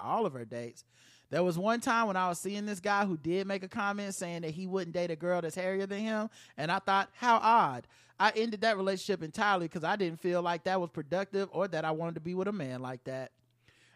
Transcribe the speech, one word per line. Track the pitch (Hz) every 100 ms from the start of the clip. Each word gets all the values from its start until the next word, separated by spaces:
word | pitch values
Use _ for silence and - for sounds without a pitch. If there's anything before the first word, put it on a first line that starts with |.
all | 107 196 202
of |
her | 131 113
dates. | 120 120 - - _ - - -
There | 151
was | 180 170
one | 202 233
time | 269 233 226
when | 185
I | 185
was | 170
seeing | 190 202 208
this | 196
guy | 202 202 202
who | 160
did | 151 185 196
make | 196
a | 185
comment | 226 202 202 202
saying | 190 175 170
that | 160
he | 156 185
wouldn't | 190 170
date | 175 175
a | 156
girl | 175 180
that's | 165 185
hairier | 185 190 196
than | 202
him, | 220 214 220 - - -
and | 156
I | 190
thought, | 196 196 190 -
"How | 247 226
odd." | 220 233 160 123 - - - -
I | 208 214
ended | 226 208
that | 220 202
relationship | 190 190 - 160
entirely | 156 214 208 190 170
'cause | 180
I | 160 208
didn't | 175 165
feel | 180 175
like | 175 175 185
that | 190
was | 175
productive | - 147 175 196 196 196
or | 156 190
that | 160 160
I |
wanted | 160 170 165
to |
be | 160 180
with | 190
a |
man | 208 131 127
like | 127 127 -
that. | 131 131 _ _ _ _ _ _